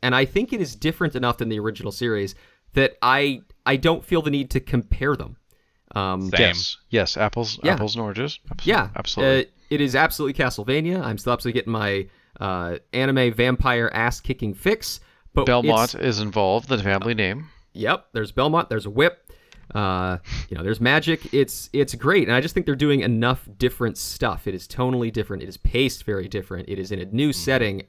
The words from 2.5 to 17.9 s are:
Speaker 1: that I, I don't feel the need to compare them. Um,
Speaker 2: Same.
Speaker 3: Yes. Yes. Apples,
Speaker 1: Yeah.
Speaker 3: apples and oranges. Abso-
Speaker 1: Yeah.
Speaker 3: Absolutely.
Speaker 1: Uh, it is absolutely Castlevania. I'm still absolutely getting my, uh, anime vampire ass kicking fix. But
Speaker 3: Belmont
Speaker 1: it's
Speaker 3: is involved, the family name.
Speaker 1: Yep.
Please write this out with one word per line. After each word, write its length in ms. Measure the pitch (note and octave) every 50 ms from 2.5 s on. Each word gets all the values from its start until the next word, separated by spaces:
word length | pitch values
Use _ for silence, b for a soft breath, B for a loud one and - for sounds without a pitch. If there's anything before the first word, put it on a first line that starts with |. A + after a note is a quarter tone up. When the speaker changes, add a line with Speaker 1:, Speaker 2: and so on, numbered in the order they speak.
| b b b b -
Speaker 1:
that 240 | C#3 C3+ - - -
I, 400 | A#2 B2 C3 C#3 D3 C#3+ C3 A2+ - _ - _ -
I 120 | B2+ C#3
don't 260 | C3 D#3 E3 E3 D3 -
feel 160 | - F3 E3
the 80 | D#3 D3+
need 200 | C#3 C#3+ C3+ -
to 80 | - C3+
compare 560 | - - - B2 G#2+ - - - C3 C#3+ D3
them. 220 | - - - A#2+ - _ _ _ _ _ _ _ _ _ - -
Um, 280 | G#2+ G2 F#2+ F#2 F#2 F#2+ F#2+
Speaker 2:
Same. 100 | F2+ F2
Speaker 3:
Yes. 380 | G2 F#2 F2 F2+ - - - - _ -
Yes. 280 | A#2 A2 F#2 E2+ -
Apples, 420 | - G#2+ G#2 - A#2 A#2 G#2+ - - -
Speaker 1:
Yeah. 100 | E3 F#3+
Speaker 3:
apples 220 | C#3+ G#2+ G#2 G#2+
and 80 | A#2 A2+
oranges. 360 | G#2 F#2+ A2 C3 D#3 - - - -
Abso- 140 | - - -
Speaker 1:
Yeah. 240 | E3+ A3+ F#3+ A#2 G2+ -
Speaker 3:
Absolutely. 500 | - A2 - - C3 C3+ C3+ C3+ C3 B2+
Speaker 1:
Uh, 40 | - _ _ _ -
it 120 | D3 C#3+
is 140 | C#3+ C3 B2
absolutely 480 | C3+ D#3 E3 - - D3+ C#3 C3+ - C#3
Castlevania. 580 | B2 - - G#2 A#2+ C3+ D3+ D#3 E3+ F3+ F#3 D3
I'm 140 | B2 A2
still 160 | G#2 - B2 B2
absolutely 260 | - - B2 A#2 B2
getting 140 | - A2+ A2+
my, 340 | A2 G#2 G2+ G2+ G2 F#2+ b b b b b b -
uh, 380 | G2+ G2 F#2 F2+ F2 E2+ F2 - _ - -
anime 400 | B2 C3 C3+ C3+ C3+ B2+ A#2+ A2
vampire 560 | A2 A#2+ B2+ B2+ - - C3 B2 A#2+ A#2 - -
ass 260 | A2 A2+ B2 C3+ -
kicking 340 | - - B2+ - A#2 G#2+ F#2+
fix. 460 | - - F#3+ A3 A3 - - - - b b b b b b -
But 140 | C#3+ C3+
Speaker 3:
Belmont 480 | C3 B2 B2 A#2+ A2 A2 A2 A#2 A#2+ -
Speaker 1:
it's 80 | - -
Speaker 3:
is 160 | C3 A2 G#2
involved, 480 | G#2+ G#2+ F2+ G#2+ G2 F#2 G2 A#2 B2 -
the 80 | C3
family 380 | A2 G2 G2+ G2 G2 G2 A#2 A#2
name. 340 | G#2+ G2+ F#2 G2+ C#3 D#3 - b b b b -
Speaker 1:
Yep. 340 | - G#2+ A2+